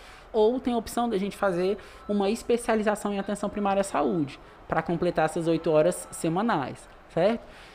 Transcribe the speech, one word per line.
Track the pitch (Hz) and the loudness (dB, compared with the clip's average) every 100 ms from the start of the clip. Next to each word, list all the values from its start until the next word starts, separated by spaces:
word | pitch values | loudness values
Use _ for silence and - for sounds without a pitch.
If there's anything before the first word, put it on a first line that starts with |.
| - - - | -20 -20 -4
ou | 226 214 254 | 2 2 2
tem | 247 | -2
a | 240 | -2
opção | 226 - 240 | -2 -2 -2
da | 202 | -2
gente | 196 - | -4 -2
fazer | 202 175 185 202 - - - | 0 0 0 -2 -8 -12 -4
uma | 208 196 | 0 0
especialização | 226 - 233 240 220 214 208 208 | -2 0 0 0 0 0 -2 -2
em | 202 | -4
atenção | 196 202 202 | -4 -4 -4
primária | 208 202 196 | -2 0 0
à | |
saúde, | 196 - 294 180 139 - - - - | 0 0 0 0 -2 -6 -20 -20 -2
pra | 160 | 0
completar | - 170 175 165 156 | 2 0 0 2 0
essas | 175 165 | 0 2
oito | 165 170 | 2 4
horas | 151 170 180 - | 4 4 0 -6
semanais, | - 170 170 233 175 127 127 - - - | -6 -2 0 0 0 -2 -10 -18 -20 -6
certo? | 165 190 233 - - - | 2 2 2 -6 -20 -20